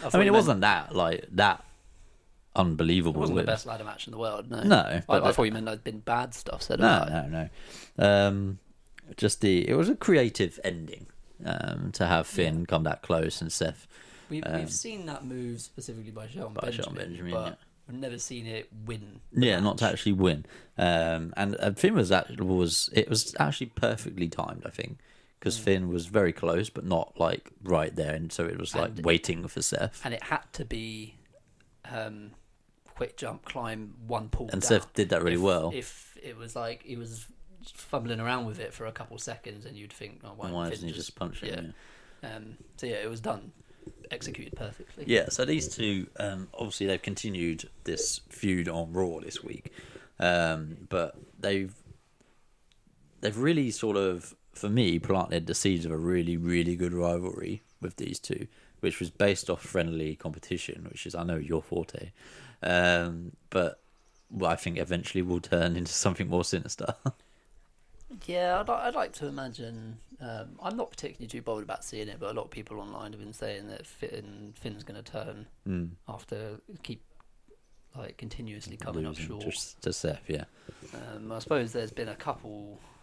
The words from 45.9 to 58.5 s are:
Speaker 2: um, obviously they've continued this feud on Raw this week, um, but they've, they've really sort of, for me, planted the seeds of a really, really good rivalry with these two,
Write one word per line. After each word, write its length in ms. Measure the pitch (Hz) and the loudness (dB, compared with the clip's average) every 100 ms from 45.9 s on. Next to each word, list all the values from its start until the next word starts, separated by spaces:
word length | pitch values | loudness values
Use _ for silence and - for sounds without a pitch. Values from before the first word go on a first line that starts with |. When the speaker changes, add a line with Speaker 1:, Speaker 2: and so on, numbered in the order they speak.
| 98 - - | 0 -2 -6
Speaker 2:
um, 300 | 104 95 95 - | -6 -4 -10 -8
obviously 320 | 113 - 98 | -8 -2 0
they've 140 | 92 | 0
continued 680 | - 95 110 92 85 80 - - - | -2 -6 -4 -2 -2 -2 -8 -12 -6
this 360 | - - - - | -2 -2 -4 -10
feud 360 | - 101 90 85 | -2 0 2 0
on 240 | 82 82 | -2 -2
Raw 260 | 87 92 80 | 0 0 -2
this 220 | - - | -8 -10
week, 300 | - - - - - - - _ | -10 -12 -12 -16 -18 -20 -20 _
um, 640 | 87 87 82 80 78 80 80 | 4 4 4 0 -4 -10 -4
but 280 | 92 82 - - - | -2 -2 -6 -20 -6
they've, 360 | 95 98 95 101 - - _ _ _ _ _ _ _ _ _ _ _ _ | 0 0 -2 -8 -20 -20 _ _ _ _ _ _ _ _ _ _ _ _
they've 160 | 110 107 | -4 2
really 320 | 139 165 131 | 2 4 2
sort 260 | 104 113 101 | 0 0 2
of, 380 | 98 87 - - _ | 2 0 -6 -20 _
for 160 | - 104 | -8 0
me, 300 | 113 104 82 | 4 6 4
planted 480 | - 95 87 85 82 | 4 2 2 0 -2
the 80 | 80 | 0
seeds 300 | 101 90 82 | 2 2 0
of 80 | |
a 40 | 80 | -2
really, 380 | 85 90 85 85 | 2 2 2 0
really 400 | 85 87 85 87 | 2 2 2 2
good 160 | 87 | 0
rivalry 720 | 87 85 87 90 - 90 101 - _ | 0 0 0 -2 -6 -6 -8 -10 _
with 160 | 92 - | -10 -8
these 220 | - - | -8 -8
two, 280 | - - - | -6 -6 -8